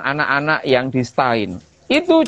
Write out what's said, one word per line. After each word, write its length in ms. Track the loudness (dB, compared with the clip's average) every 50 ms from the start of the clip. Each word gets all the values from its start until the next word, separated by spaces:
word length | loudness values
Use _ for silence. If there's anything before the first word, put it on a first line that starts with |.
| -4
anak-anak 560 | -4 -2 -2 -2 0 0 -2 0 0 -2 -2 0 2
yang 240 | 2 2 2 0 -2
di 80 | -2
Stein. 560 | -4 -2 -2 -2 0 0 0 0 -2 -4 -8 -12 -14 _ _ _ _ 0
Itu 320 | 0 0 2 4 2 2 4